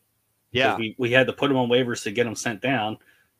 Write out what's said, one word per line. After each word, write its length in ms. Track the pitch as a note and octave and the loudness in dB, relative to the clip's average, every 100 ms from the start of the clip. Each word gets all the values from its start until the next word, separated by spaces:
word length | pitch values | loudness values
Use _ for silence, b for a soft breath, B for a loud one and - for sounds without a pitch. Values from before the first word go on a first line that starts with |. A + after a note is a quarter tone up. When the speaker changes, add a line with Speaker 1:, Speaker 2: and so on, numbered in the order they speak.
| _ _ _ _ _ | _ _ _ _ _
Speaker 1:
yeah. 200 | A#2+ C3 | -2 0
Speaker 2:
'Cause 60 | G2+ | 0
we, 160 | A2 - | -6 -4
we 120 | B2 | 2
had 160 | B2+ A#2+ | 4 2
to 60 | |
put 180 | G2+ C#3 | 2 0
him 60 | C3 | 2
on 120 | A#2+ | 2
waivers 340 | B2 B2 A#2 | 2 2 -4
to 60 | A2+ | -4
get 140 | G#2 A#2 | -2 -2
him 80 | |
sent 260 | G#2 B2 G2+ | -2 -8 -4
down, 380 | B2+ C3 G#2+ A2 b b b | -2 -2 -2 -6 b b b